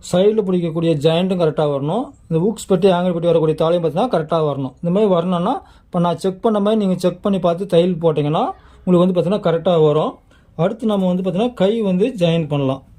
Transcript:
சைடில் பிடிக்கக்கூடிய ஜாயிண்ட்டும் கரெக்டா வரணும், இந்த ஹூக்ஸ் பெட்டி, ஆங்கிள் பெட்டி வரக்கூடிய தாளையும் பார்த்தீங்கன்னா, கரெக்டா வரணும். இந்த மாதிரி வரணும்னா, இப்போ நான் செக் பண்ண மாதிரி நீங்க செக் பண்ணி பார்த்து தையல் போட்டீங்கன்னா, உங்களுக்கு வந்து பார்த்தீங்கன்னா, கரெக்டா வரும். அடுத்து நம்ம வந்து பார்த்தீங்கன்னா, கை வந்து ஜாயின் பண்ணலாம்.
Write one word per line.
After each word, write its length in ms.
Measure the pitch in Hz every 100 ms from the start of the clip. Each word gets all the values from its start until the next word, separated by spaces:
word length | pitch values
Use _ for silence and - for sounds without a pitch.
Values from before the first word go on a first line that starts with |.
| -
சைடில் 340 | 180 202 220 190
பிடிக்கக்கூடிய 460 | 180 170 160 165 156
ஜாயிண்ட்டும் 360 | 147 165 185 185
கரெக்டா 220 | 160 151 151
வரணும், 320 | 139 143 196 294 - -
இந்த 100 | 160
ஹூக்ஸ் 240 | 185 220 -
பெட்டி, 180 | 185 190 175
ஆங்கிள் 160 | 180 170
பெட்டி 140 | 170
வரக்கூடிய 240 | 165 156 156
தாளையும் 200 | 160 175
பார்த்தீங்கன்னா, 280 | 160 147 247
கரெக்டா 240 | 185 156 170 156
வரணும். 240 | 139 131 -
இந்த 120 | 170
மாதிரி 160 | 185 214 180
வரணும்னா, 380 | 175 180 180 302 - - _
இப்போ 140 | 180 175
நான் 140 | 165
செக் 180 | 190 185 233
பண்ண 140 | 208 202
மாதிரி 140 | 220
நீங்க 120 | 202 185
செக் 160 | 180 180 208
பண்ணி 140 | 196 175
பார்த்து 220 | 170 196
தையல் 260 | 170 175 170
போட்டீங்கன்னா, 400 | 165 156 147 160 269 381 - -
உங்களுக்கு 200 | - 180
வந்து 120 | 180 180
பார்த்தீங்கன்னா, 300 | 160 202 196
கரெக்டா 260 | 165 165 175 156
வரும். 260 | 147 196 - _ _ _ -
அடுத்து 280 | 170 226 226
நம்ம 160 | 208 185
வந்து 120 | 180 190
பார்த்தீங்கன்னா, 300 | 175 240 240
கை 100 | 185 233 208
வந்து 180 | 180 226 247
ஜாயின் 260 | 170 165 151
பண்ணலாம். 280 | 143 135 135 -